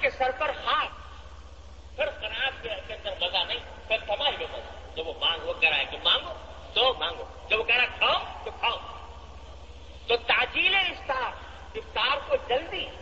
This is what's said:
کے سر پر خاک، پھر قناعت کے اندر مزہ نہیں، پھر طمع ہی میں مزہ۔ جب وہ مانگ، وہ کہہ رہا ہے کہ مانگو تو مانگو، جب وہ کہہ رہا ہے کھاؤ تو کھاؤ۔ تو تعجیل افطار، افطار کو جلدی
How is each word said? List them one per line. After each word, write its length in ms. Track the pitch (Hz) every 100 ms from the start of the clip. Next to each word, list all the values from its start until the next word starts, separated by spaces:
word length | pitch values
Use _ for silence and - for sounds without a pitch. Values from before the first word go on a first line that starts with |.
کے 100 | 277
سر 200 | - 254 262
پر 140 | 302 -
خاک، 240 | - 294 240 - - - - - - - - - - -
پھر 140 | 294
قناعت 420 | - 220 226 269 -
کے 320 | 233 190 185
اندر 200 | 214 208 185
مزہ 240 | 180 185 170
نہیں، 400 | - - - -
پھر 80 | - -
طمع 200 | - 285
ہی 100 | 185
میں 80 | 160
مزہ۔ 440 | 127 - - - -
جب 120 | 160
وہ 40 | -
مانگ، 220 | 147 165
وہ 100 | 160
کہہ 160 | 175 160
رہا 100 | 147
ہے 60 | 131
کہ 60 | 143
مانگو 300 | 175 233 - - - - -
تو 200 | 208 254 -
مانگو، 260 | 165 160 - - -
جب 100 | 214
وہ 60 |
کہہ 120 | 226 247
رہا 80 |
ہے 40 | 247 -
کھاؤ 460 | 233 359 - -
تو 60 | 220
کھاؤ۔ 260 | - 233 - - - - - - - - - - - - - -
تو 100 | 233
تعجیل 580 | - 220 254 302 370
افطار، 580 | 392 359 285 - 262 226 - - - -
افطار 440 | - - 214 233 294 -
کو 80 | 554 -
جلدی 380 | 254 330 370 - -